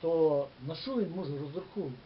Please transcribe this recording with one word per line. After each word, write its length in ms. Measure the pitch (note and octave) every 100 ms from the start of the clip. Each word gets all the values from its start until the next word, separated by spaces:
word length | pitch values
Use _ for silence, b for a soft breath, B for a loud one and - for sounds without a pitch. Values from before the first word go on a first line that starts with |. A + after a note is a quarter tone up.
то 480 | E3 E3 D#3 C#3+ C#3 - C3
на 80 |
що 220 | D#3+ C4 C4
він 140 | F3+
може 280 | F3+ D3+ C#3
розраховувати? 600 | C#3+ E3 - G#3 D3+ A#2